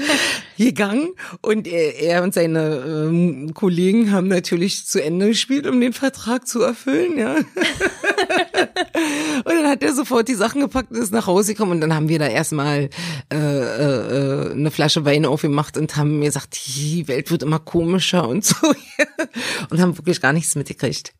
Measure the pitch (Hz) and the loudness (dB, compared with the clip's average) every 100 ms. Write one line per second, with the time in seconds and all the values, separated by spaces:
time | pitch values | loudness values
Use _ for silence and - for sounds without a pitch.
0 | 294 285 - - - - 233 170 202 226 | 0 0 -2 -4 -8 0 0 2 0 0
1 | 330 370 - 175 - 214 160 170 156 127 | -4 -6 -16 -6 -2 -2 0 0 0 0
2 | 160 175 180 185 170 160 156 151 135 156 | 0 2 2 2 2 2 0 -2 -4 -2
3 | 156 170 175 131 147 160 196 175 185 214 | 0 2 2 0 -8 -2 0 2 4 4
4 | 220 202 185 196 - 170 185 - - - | 4 2 2 0 0 0 0 -2 -2 -2
5 | 147 175 202 226 - 277 277 254 247 233 | 0 2 2 2 0 -2 0 2 2 0
6 | 269 269 - 247 - 240 220 233 - 285 | -2 -2 -4 -4 -2 0 0 0 -2 0
7 | 359 311 226 302 - - 330 269 392 - | 0 0 0 -2 -2 -2 -4 -2 -4 -2
8 | 381 392 359 370 349 392 - - 349 - | -2 0 0 0 0 0 -2 -2 -4 -2
9 | 320 294 311 294 - 330 294 277 285 262 | -2 -2 -2 -2 0 2 2 2 0 0
10 | 269 233 226 233 220 285 277 262 220 226 | 0 0 0 0 0 0 0 -2 -4 -4
11 | 226 220 190 180 208 208 208 180 156 160 | -2 0 2 2 2 0 0 2 2 2
12 | 151 160 147 117 160 151 143 143 143 - | 2 2 2 0 -2 -2 0 0 -2 -6
13 | 170 151 - 151 151 143 120 113 143 131 | -8 -10 -6 -2 0 0 -2 0 0 0
14 | 110 127 139 143 143 - 151 - 151 170 | 0 0 0 -2 -2 -2 -2 2 2 4
15 | 143 147 156 151 160 143 151 - 151 151 | 2 4 2 2 2 0 -2 -4 -4 0
16 | 147 151 147 147 - - - 131 147 170 | 0 2 0 -2 -8 -12 -8 -6 -2 -2
17 | 147 131 - 170 - 156 - 170 165 185 | -2 -4 -2 -2 0 -2 0 0 2 0
18 | - 180 127 147 - - 320 - - - | 2 0 0 0 0 2 2 2 -2 -2
19 | 294 - 311 - - - 165 160 180 160 | -2 -2 -8 -6 -8 -6 -2 2 2 2
20 | 151 175 131 156 156 147 139 - 131 - | -2 0 0 0 0 -4 -6 -4 -4 -4
21 | - | -10